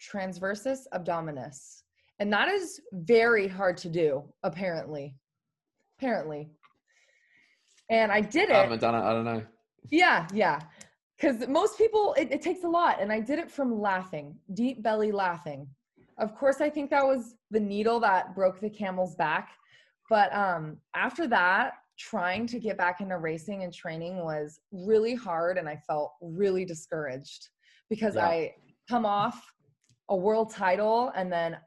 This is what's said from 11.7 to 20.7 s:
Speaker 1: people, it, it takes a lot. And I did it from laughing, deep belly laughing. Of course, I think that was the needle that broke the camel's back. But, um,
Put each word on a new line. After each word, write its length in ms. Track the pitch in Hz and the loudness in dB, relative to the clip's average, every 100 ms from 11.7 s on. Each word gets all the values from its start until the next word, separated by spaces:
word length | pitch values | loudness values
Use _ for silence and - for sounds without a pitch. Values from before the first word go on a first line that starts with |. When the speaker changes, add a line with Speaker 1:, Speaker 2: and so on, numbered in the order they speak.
| - | 2
Speaker 1:
people, 360 | 440 427 403 | 2 4 2
it, 160 | - 262 | 2 0
it 120 | 269 | -2
takes 200 | 330 359 | -4 -4
a 40 | 349 | 0
lot. 320 | 339 330 202 | 2 4 2
And 100 | 202 | 0
I 80 | 214 | -2
did 200 | 226 302 | -2 -4
it 100 | 339 | -4
from 300 | - 262 220 | -4 -2 0
laughing, 580 | 208 185 185 156 143 175 - | 0 -2 -4 -10 -12 -16 -12
deep 280 | 185 247 247 | -4 -2 -2
belly 280 | 220 214 214 | -2 0 0
laughing. 560 | 202 185 170 160 139 143 - _ _ _ - | 0 -2 -2 -8 -10 -12 -18 _ _ _ -6
Of 180 | 214 - | -6 0
course, 240 | 277 277 | 0 2
I 100 | 302 | 0
think 200 | 302 277 | -2 0
that 140 | 285 | 2
was 300 | 269 269 220 - - | 4 2 -2 -16 -4
the 80 | 214 | -2
needle 380 | 208 202 214 233 | -2 0 2 2
that 340 | 220 190 190 | 4 2 2
broke 260 | 185 185 185 | 2 0 2
the 100 | 214 | -8
camel's 460 | - 202 185 185 - | -4 -4 -2 -2 0
back. 340 | 156 165 214 - _ _ _ _ - | 0 0 -4 -16 _ _ _ _ 2
But, 220 | 220 202 | 4 4
um, 440 | 202 196 170 156 | 2 0 0 -4